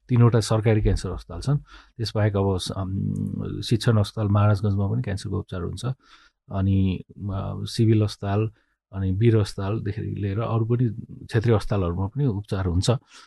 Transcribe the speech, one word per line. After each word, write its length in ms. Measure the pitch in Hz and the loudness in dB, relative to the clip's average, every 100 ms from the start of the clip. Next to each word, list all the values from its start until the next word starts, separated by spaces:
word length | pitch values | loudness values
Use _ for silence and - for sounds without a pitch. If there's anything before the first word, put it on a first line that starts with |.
| - | 0
तिनवटा 300 | 123 117 110 | 4 6 4
सरकारी 420 | 107 110 110 110 | 2 0 2 2
क्यान्सर 280 | 107 90 95 | 2 0 -2
अस्पताल 320 | 85 - 85 | -8 -10 -6
छन्। 160 | 127 147 - - _ - | -2 -2 -4 -16 _ -8
त्यसबाहेक 400 | 110 107 104 98 | -4 0 0 2
अब 200 | 98 92 | 0 0
स-, 140 | - | -2
अम, 920 | 95 92 98 101 98 98 101 101 101 | -6 -4 -4 -4 -4 -4 -6 -6 -8
शिक्षण 360 | - 120 - 110 | -2 0 2 2
अस्पताल 300 | 101 - 104 | 2 -2 0
महाराजगञ्जमा 600 | 101 104 101 104 98 98 | 4 4 4 2 0 0
पनि 140 | 113 | -2
क्यान्सरको 380 | 123 98 101 95 | -4 -6 -6 -8
उपचार 220 | - 92 | -6 -8
हुन्छ। 240 | 87 92 123 131 _ - _ _ - | -8 -6 -6 -8 _ -20 _ _ -8
अनि, 520 | 98 95 98 95 87 - | -2 2 2 2 0 -8
अ, 540 | - 98 95 95 98 | -12 -8 -6 -6 -6
सिभिल 380 | 104 - 113 110 | -6 2 4 4
अस्पताल, 500 | 104 - 101 101 110 - _ _ _ | 2 -2 -2 -2 -2 -6 _ _ _
अनि 180 | 95 95 | -4 -2
वीर 260 | 95 117 110 | 2 4 4
अस्पतालदेखि 640 | 98 - 98 110 - 101 | 2 -2 -4 -4 -4 -6
लिएर 380 | 98 101 101 98 | -6 -4 -4 -2
अरू 260 | 113 113 113 | -2 -2 0
पनि 240 | 120 120 104 - - - | 2 0 -2 -12 -16 -4
क्षेत्रीय 300 | 117 110 107 | -2 2 2
अस्पतालहरूमा 520 | - 104 87 87 98 | 2 0 0 -2 -4
पनि 180 | 135 143 | 0 -2
उपचार 400 | 98 104 98 90 | -2 -4 -4 0
हुन्छ। 240 | 85 98 | 2 2
अ, 80 | 113 - - | 0 -4 -20